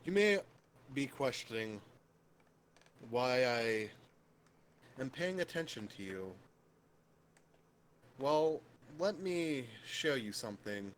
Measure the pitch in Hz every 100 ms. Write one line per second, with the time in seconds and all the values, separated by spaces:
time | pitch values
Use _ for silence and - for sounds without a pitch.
0 | - 190 208 202 - - _ - - 135
1 | 139 - 135 123 - 113 110 107 - -
2 | _ _ _ _ - _ _ - - -
3 | 117 117 127 127 127 120 113 110 107 -
4 | - _ _ _ _ _ _ _ - -
5 | 131 139 175 185 170 - 160 - 107 -
6 | 98 95 95 92 - _ _ _ _ _
7 | _ _ _ - _ _ _ _ _ _
8 | - - 135 151 160 156 - - - 151
9 | 180 196 190 175 165 147 120 110 - -
10 | 160 139 110 101 117 101 - 104 101